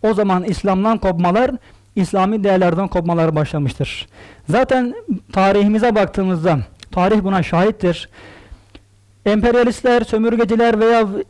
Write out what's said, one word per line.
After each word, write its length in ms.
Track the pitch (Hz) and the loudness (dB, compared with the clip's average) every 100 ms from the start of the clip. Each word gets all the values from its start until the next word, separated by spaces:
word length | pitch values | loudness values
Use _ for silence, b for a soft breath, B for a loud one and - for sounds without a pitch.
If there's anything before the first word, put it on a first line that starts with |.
o 120 | 214 | 0
zaman 300 | 208 202 185 | 0 0 0
İslam'dan 540 | 180 180 196 190 214 220 | -2 -2 -2 0 0 0
kopmalar, 520 | 190 170 180 196 262 254 b b b - | -2 0 0 2 0 -2 b b b -4
İslami 480 | 185 196 190 220 | -2 0 0 0
değerlerden 440 | 196 185 180 165 196 | 2 2 2 0 -2
kopmalar 480 | 185 170 170 165 156 | -2 -2 0 0 0
başlamıştır. 720 | 147 151 139 - 139 - - B B B - | -2 -2 -4 -4 -8 -8 -16 B B B -4
Zaten 460 | 190 262 254 240 440 440 214 - | -2 2 0 -2 -6 -8 -8 -4
tarihimize 640 | - 190 202 202 214 240 | 0 2 4 2 2 2
baktığımızda, 640 | 220 185 - 190 175 170 151 107 - - | 2 0 -2 -2 0 0 0 -4 -14 -8
tarih 320 | - 185 214 | -2 2 2
buna 200 | 190 190 | 0 -2
şahittir. 680 | 165 170 196 214 180 170 - B B B B B B B _ _ _ _ 202 | 0 0 0 0 -4 -4 -10 B B B B B B B _ _ _ _ -2
Emperyalistler, 760 | 214 233 240 240 226 254 240 | 0 2 2 2 0 0 0
sömürgeciler 760 | 226 220 226 226 220 226 233 220 | 0 -2 0 0 0 2 2 2
veya 260 | 226 233 214 202 | 2 2 0 -4